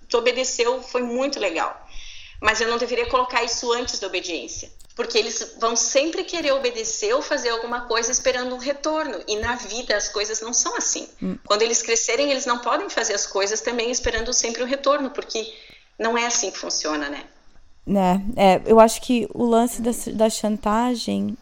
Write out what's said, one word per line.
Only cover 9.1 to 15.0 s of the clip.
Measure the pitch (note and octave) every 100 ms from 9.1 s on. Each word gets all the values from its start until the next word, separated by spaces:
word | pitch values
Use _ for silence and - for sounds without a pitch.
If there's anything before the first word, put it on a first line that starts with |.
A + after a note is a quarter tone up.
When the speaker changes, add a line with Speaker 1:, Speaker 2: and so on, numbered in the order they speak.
| C4+ -
Speaker 1:
e | G#3+
na | A#3 A#3+
vida | G3+ A3+ B3+ G#3
as | -
coisas | G3+ G#3 A3
não | A3+
são | A#3+ - A#4
assim. | - - - -
Speaker 2:
Hum. | F#3+ A3
Speaker 1:
Quando | - G#3
eles | A#3 A3+
crescerem, | - A3+ - A#3 C#4+
eles | C4 B3
não | A#3+
podem | A3+ D4 G4+
fazer | - G#3+
as | B3 -
coisas | G3 G3+ A3
também | A#3+ A#3+ A#3
esperando | B3 B3 A3 A3+
sempre | B3 A3+ A#3
um | B3
retorno, | C#4 C4+ D4